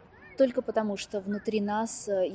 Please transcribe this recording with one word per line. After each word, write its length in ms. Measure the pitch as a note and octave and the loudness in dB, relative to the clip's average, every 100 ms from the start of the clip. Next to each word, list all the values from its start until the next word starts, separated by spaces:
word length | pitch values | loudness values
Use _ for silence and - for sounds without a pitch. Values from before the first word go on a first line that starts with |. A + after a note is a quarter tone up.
| - - - - | -20 -20 -4 4
только 240 | C4+ B3+ | 4 4
потому, 360 | A#3+ A3 G#3+ G3 | 0 0 0 -2
что 220 | - G#3 | -4 -6
внутри 400 | G3 G3+ A3 G#3+ | -4 -4 0 0
нас, 460 | G3+ G#3+ A3+ - - | 0 0 -2 -4 0
э, 180 | G3 F#3 | 0 2